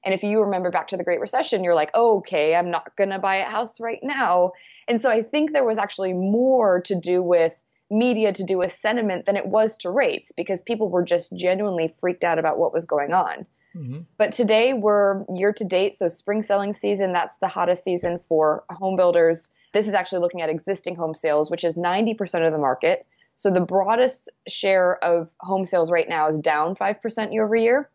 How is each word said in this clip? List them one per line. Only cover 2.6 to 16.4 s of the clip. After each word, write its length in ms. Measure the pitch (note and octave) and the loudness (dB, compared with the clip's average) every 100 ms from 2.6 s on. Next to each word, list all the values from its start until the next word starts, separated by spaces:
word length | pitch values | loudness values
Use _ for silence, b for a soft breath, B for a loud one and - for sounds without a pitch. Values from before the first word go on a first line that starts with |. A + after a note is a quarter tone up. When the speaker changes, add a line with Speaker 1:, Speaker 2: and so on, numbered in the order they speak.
| F3 | 0
Speaker 1:
not 240 | E3+ - - | -4 -6 -2
gonna 220 | G3 F#3+ | -2 0
buy 180 | G3 F#3+ | -2 -2
a 80 | |
house 360 | F#3+ G#3+ A#3 - | -2 -4 -6 -8
right 220 | A#3 A3+ | -10 -8
now." 500 | C4+ C4+ E3+ F3+ F3+ F3+ B B B | -6 -2 2 4 2 0 B B B
And 120 | A#3 | 0
so 80 | B3 | 2
I 120 | A3 | 2
think 300 | A3 D4+ D4+ | 0 0 0
there 120 | D4+ | 2
was 140 | B3 A3 | 0 0
actually 340 | G3+ - F#3+ | -4 -4 -4
more 680 | F3+ F#3+ A3 B3+ C4 G#3+ F3+ | -2 0 2 4 4 4 2
to 120 | F3+ | 0
do 280 | F#3 E3+ F3+ | -4 0 0
with 360 | F3+ F3 E3 - _ _ _ | 2 4 2 -2 _ _ _
media, 420 | G#3+ B3 A3 G#3+ | 0 2 2 0
to 100 | G3 | -2
do 120 | F#3 F#3+ | -2 -2
with 140 | F3+ | -2
sentiment 540 | - G#3+ A#3+ G#3+ F3+ - | -4 -2 -2 -2 -2 -2
than 100 | G3 | -2
it 100 | - | 0
was 300 | G#3+ A3 - | 2 0 -2
to 140 | F3+ | -4
rates, 420 | G#3+ G#3 C#3+ - | 0 0 -2 -10
because 300 | - F3 F#3+ | -10 -6 -6
people 260 | - A3+ G#3+ | -4 -4 0
were 140 | F3+ | 0
just 320 | F3 F3 - F3+ | 0 -2 -2 -4
genuinely 500 | F3+ F#3+ G#3 F3 D#3+ | -2 0 -2 -2 -4
freaked 360 | _ F3+ F3+ | _ -4 -2
out 140 | F3 D#3+ | -2 0
about 200 | D#3+ - | 0 0
what 140 | E3 | 0
was 140 | - E3 | -2 -2
going 260 | D3 C#3+ | -4 0
on. 340 | F3+ B2+ D#2+ - B B F3 | 0 0 -6 -14 B B -14
Speaker 2:
Mm-hmm. 240 | C3 C#3 E3+ _ | -12 -12 -14 _
Speaker 1:
But 160 | G#3+ | -2
today 400 | G#3+ G#3+ A3 B3 | 0 2 4 2
we're 520 | C4 G#3+ G#3 G3+ G3 - | 2 2 4 2 0 -6
year 180 | F#3 G3+ | -2 -2
to 120 | G#3 | -2
date, 300 | F#3 F#3 G3+ | -2 0 0
so 140 | - F3 | 0 -4
spring 340 | E3+ - G#3+ | -4 -4 -4